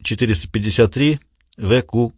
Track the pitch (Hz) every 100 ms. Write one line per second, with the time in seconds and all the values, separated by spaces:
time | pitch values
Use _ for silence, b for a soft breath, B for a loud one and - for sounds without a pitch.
0 | - - 120 101 - 110 104 101 113 127
1 | 147 147 _ _ _ - 95 123 - 113
2 | 120